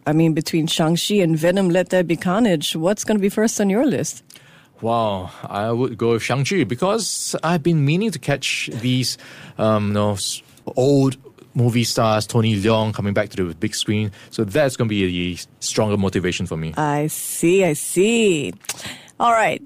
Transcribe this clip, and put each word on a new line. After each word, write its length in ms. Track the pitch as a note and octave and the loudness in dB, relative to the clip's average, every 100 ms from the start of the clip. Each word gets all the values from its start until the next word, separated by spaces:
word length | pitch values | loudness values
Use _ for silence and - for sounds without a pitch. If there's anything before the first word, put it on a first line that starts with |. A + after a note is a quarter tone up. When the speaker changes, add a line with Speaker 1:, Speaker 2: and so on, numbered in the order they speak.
| - | 0
Speaker 1:
I 80 | |
mean, 180 | D#3 E3 | 2 4
between 340 | D#3 D#3 E3+ D#3 | 2 -2 -2 0
Shang-Chi 500 | - D#3+ E3+ - G#3 | 0 2 0 0 2
and 200 | F3 D#3+ | 2 2
Venom, 300 | E3+ F#3+ F#3+ | 2 2 2
Let 220 | F3 F3+ | 2 2
There 120 | F#3 | 0
Be 140 | E3 E3 | 0 0
Carnage, 580 | F3+ F#3+ A#3+ E3+ - | 0 2 2 2 -2
what's 300 | E3 E3 G#3 | -2 0 0
gonna 140 | - G#3+ | 0 0
be 80 | G3 | 2
first 320 | G#3 A3 - | 2 0 2
on 80 | G3+ | 0
your 160 | G3 | 2
list? 400 | C#4+ C#3 D3 - _ - - - _ _ | 2 0 -4 -8 _ -20 -20 -20 _ _
Speaker 2:
Wow, 500 | A2+ A#2 A2 G2 F2+ - | -2 0 0 -2 -6 -12
I 260 | - G2+ G#2+ | -8 -4 -2
would 280 | A#2 B2+ A2+ | 0 -2 0
go 140 | A#2 | 0
with 100 | A#2 | 0
Shang-Chi 420 | - B2 C3+ G3 | 0 -2 0 0
because 720 | A2 A#2+ F#3 A3 F3+ - - - | 0 0 0 0 -2 -6 -6 -4
I've 180 | D#3 F3 | 0 0
been 220 | E3+ D#3+ | 2 2
meaning 260 | C#3 E3+ A3+ | 4 2 0
to 60 | D#3+ | -4
catch 520 | - C#3 - - - | -4 -2 -2 -4 -6
these, 460 | C#3 B2 B2+ A#2 - - - - - | -4 0 0 -2 -6 -14 -20 -18 -2
um, 300 | A2 G#2+ G#2 | 0 2 0
you 40 | |
know, 200 | G#2 G#2 | 0 0
s-, 300 | G2 - - - - - | -2 -6 -8 -14 -18 -8
old 440 | - C3 C#3+ C3+ C3 - - - | 0 2 4 2 -2 -14 -20 -8
movie 300 | D3 A#2+ A#2 | 0 2 2
stars, 420 | A2+ - A2+ G#2+ G#2+ | 0 2 2 2 2
Tony 300 | A#2+ A2 G#2+ | 0 2 2
Leung, 380 | G#2 A2 A2 | 2 2 2
coming 180 | G2+ G2 | -2 -2
back 160 | G2+ G#2 | 0 -2
to 160 | - | -2
the 100 | F2+ | -4
big 200 | E2 G#2+ | -2 -6
screen. 360 | - - G#2+ G#2+ - - | -4 -2 -2 -2 -8 -12
So 120 | - | -4
that's 320 | G#2 A#2+ C#3+ - | -2 2 0 0
gonna 120 | A#2 | -2
be 440 | G#2 F#2+ F2+ F2+ | 0 0 0 -4
a 40 | E2+ - - | -6 -12 -10
stronger 380 | - - A2 G2+ | -4 0 0 2
motivation 480 | F#2+ G2 F2+ E2+ F2+ | 0 0 -2 -2 -4
for 100 | D#2+ | -4
me. 160 | D#2+ D#2 | -6 -2
Speaker 1:
I 300 | D3+ D3 D3+ | -2 0 -2
see, 540 | - - - E3 F#3+ | -4 -8 -2 2 4
I 120 | F3+ | 2
see. 800 | D3 - F3 G3+ A#3 G#3+ D#3+ A2 - - - - - - _ | 0 -4 0 2 4 2 2 -4 -10 -14 -12 -12 -16 -20 _
All 100 | A#3+ | 2
right, 320 | A3+ G3 - | 4 2 -2